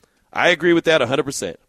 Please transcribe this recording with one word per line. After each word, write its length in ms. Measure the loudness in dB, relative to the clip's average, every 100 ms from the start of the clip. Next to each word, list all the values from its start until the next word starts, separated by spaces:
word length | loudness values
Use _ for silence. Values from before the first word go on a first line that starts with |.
| _ _ _
I 180 | -2 0
agree 220 | 0 2
with 120 | 2
that 180 | 2 2
a 60 | 2
hundred 160 | -2
percent. 340 | -4 -8 -10 -12